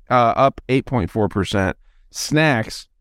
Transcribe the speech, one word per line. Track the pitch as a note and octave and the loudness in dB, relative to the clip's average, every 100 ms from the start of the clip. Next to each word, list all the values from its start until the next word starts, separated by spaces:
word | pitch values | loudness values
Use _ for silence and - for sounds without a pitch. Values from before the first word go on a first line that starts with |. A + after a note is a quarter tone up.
| - | -2
uh, | B2+ A#2 - | 2 2 4
up | C3+ - - | 2 0 -2
eight | C3 - | -2 0
point | B2 E2+ | -2 -2
four | A2+ G#2 | 0 0
percent. | G#2 F2 G2+ F#2 - _ _ _ | 0 -2 0 0 -2 _ _ _
Snacks | - - D3+ D#3 A#2+ - - - _ | -12 -2 0 2 0 -4 -10 -18 _